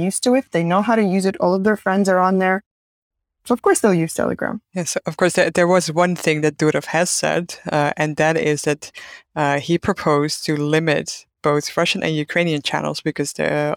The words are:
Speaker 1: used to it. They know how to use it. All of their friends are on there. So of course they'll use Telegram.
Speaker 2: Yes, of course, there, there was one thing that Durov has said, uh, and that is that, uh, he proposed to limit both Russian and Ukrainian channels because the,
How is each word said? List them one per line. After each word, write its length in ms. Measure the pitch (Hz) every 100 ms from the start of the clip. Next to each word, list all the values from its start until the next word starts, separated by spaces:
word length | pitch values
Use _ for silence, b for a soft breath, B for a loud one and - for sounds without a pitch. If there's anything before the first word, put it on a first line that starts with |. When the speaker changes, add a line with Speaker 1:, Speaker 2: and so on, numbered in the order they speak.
| 180
Speaker 1:
used 160 | -
to 100 | 254 262
it. 100 | -
They 120 | 170
know 180 | 170 185
how 140 | 214 226
to 80 |
use 220 | 202 190 190
it. 100 | -
All 120 | 180
of 100 | 190
their 120 | 202 208
friends 320 | 196 190 196
are 120 | 185
on 200 | 185 190
there. 240 | 185 190 - _ _ _ _ _ _ _ -
So 80 |
of 80 | 240
course 180 | 403 339
they'll 240 | 220 180 160
use 80 |
Telegram. 480 | - - - - 214 -
Speaker 2:
Yes, 220 | 185 160 - -
of 80 | 160
course, 160 | 180
there, 160 | 185 165
there 180 | 180 175
was 240 | 185 165
one 240 | 156 180 170
thing 260 | 165 151
that 160 | 151 147
Durov 280 | 156 151 -
has 240 | 160 180
said, 460 | - 151 160 175 - -
uh, 200 | 156 147 -
and 180 | 151 147
that 200 | 156 160
is 240 | 151 147
that, 280 | 156 147 - B B B _ 160
uh, 240 | 143 143
he 180 | 165 170
proposed 680 | - 190 165 143 151 - -
to 100 | 147
limit 680 | 147 156 165 151 156 - - _
both 340 | 151 147 - -
Russian 280 | 170 196
and 120 | - 156
Ukrainian 460 | 147 175 175 151
channels 400 | - 147 151 156
because 320 | 160 147 143
the, 400 | - 151 147 147